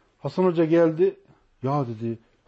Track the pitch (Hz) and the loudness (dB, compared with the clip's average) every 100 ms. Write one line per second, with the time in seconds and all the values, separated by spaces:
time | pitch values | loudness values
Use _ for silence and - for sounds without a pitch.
0 | _ _ 143 - 185 165 160 170 165 160 | _ _ -8 -2 0 0 2 4 4 2
1 | 190 - _ _ _ _ 127 147 123 110 | -2 -2 _ _ _ _ -4 -4 -4 -6
2 | 117 113 _ _ | -8 -8 _ _